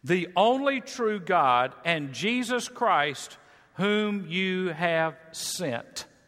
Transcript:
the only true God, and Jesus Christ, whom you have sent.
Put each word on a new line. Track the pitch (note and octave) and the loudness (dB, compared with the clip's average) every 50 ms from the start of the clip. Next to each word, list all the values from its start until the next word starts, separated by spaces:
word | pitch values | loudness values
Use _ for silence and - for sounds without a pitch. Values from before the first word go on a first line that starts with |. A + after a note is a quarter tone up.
| - | 0
the | B2+ F3 F#3 E3+ E3+ - | 0 0 0 0 0 2
only | F3+ G3 A3+ B3+ C4+ C#4 C#4 C#4 C4 | 4 4 4 4 2 2 0 -2 -2
true | - - - - A#3+ G#3+ G#3+ G#3 | -6 -8 -6 -2 -2 -2 -2 -2
God, | F3 D#3 F#3 E3+ D3 C3+ B2 A#2+ B2+ C3 - - - | -2 2 2 4 6 6 6 4 4 2 -2 -6 -2
and | E3 E3+ D#3+ D3 C#3 C3 | -2 -2 -2 -2 -6 -8
Jesus | A#2+ D3+ G#3 A#3+ B3 B3+ G#3+ B3+ A#3+ A3 - | -4 -2 0 0 0 -2 -2 -2 -4 -4 -6
Christ, | - - B3 A3 F3+ D3+ C#3+ D3+ C3+ - - - - - - - - - _ _ _ | -4 -2 2 2 4 4 2 2 -2 -6 -12 -16 -16 -20 -20 -20 -20 -20 _ _ _
whom | - F3+ G3+ G#3 G#3+ G#3+ G#3 G#3 G3+ F#3 | -2 0 0 2 0 0 -2 -4 -4 -6
you | D#3 E3 F#3 F#3+ F#3+ F#3 F#3 F#3 F3+ | -6 -4 -2 -2 0 -2 -2 -2 -4
have | D#3+ D3+ F3 E3+ E3 D#3+ D#3+ D#3+ D3+ - - - - | -2 -2 -2 0 2 2 0 0 -2 -8 -20 -18 -12
sent. | - - - - - F3+ D3 A#2+ A#2 - - - - - - _ _ _ | -10 -8 -8 -6 -6 -4 -4 -4 -6 -8 -10 -14 -14 -14 -14 _ _ _